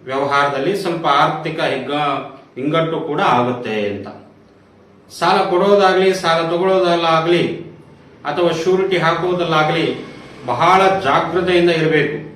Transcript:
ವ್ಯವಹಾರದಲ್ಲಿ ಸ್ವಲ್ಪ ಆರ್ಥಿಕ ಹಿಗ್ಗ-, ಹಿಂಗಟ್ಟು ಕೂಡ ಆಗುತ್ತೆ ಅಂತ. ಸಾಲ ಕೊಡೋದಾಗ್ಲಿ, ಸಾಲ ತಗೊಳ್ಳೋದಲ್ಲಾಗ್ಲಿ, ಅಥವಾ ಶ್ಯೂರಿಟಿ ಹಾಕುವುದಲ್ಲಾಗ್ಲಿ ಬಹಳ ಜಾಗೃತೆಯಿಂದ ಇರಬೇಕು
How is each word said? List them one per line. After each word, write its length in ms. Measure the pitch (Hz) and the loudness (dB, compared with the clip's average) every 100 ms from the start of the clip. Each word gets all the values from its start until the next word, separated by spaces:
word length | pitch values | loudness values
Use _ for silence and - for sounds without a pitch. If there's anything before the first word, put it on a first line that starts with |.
| 127 | -6
ವ್ಯವಹಾರದಲ್ಲಿ 760 | 135 139 143 147 135 160 202 | -4 0 0 0 -2 -2 -2
ಸ್ವಲ್ಪ 240 | 185 165 156 | -4 -4 0
ಆರ್ಥಿಕ 520 | 143 156 - 165 156 | 2 2 -2 -6 -4
ಹಿಗ್ಗ-, 460 | 143 131 123 147 147 135 - - - - | -4 -4 -4 -4 -2 -4 -8 -18 -18 -6
ಹಿಂಗಟ್ಟು 420 | 143 165 160 156 | -2 0 0 -4
ಕೂಡ 220 | - 147 | -4 -2
ಆಗುತ್ತೆ 540 | 147 123 123 120 113 107 101 | 2 2 0 -4 -4 -4 -4
ಅಂತ. 180 | 101 - - - - _ - _ _ - - - - | -6 -12 -16 -20 -20 _ -20 _ _ -20 -20 -20 -4
ಸಾಲ 180 | 170 196 185 | 0 2 2
ಕೊಡೋದಾಗ್ಲಿ, 580 | 175 196 202 185 185 190 | 2 4 4 4 4 2
ಸಾಲ 260 | 180 170 165 165 | 2 0 0 0
ತಗೊಳ್ಳೋದಲ್ಲಾಗ್ಲಿ, 920 | 170 190 190 175 170 165 160 160 175 135 - - - - - - - 143 | 0 2 2 2 2 2 2 2 2 0 -4 -12 -18 -20 -20 -20 -12 -6
ಅಥವಾ 220 | 165 175 160 | 0 0 0
ಶ್ಯೂರಿಟಿ 360 | 185 185 190 180 | 0 0 2 0
ಹಾಕುವುದಲ್ಲಾಗ್ಲಿ 880 | 160 165 180 175 170 156 156 165 135 - - - - - 123 | 0 0 -2 -2 0 0 0 0 -2 -4 -10 -16 -20 -14 -8
ಬಹಳ 360 | 120 170 190 190 190 175 | 0 2 4 4 2 0
ಜಾಗೃತೆಯಿಂದ 640 | 165 - 175 180 175 175 | 0 0 -2 2 2 4
ಇರಬೇಕು 480 | 160 156 156 - - - | 2 2 2 0 -4 -10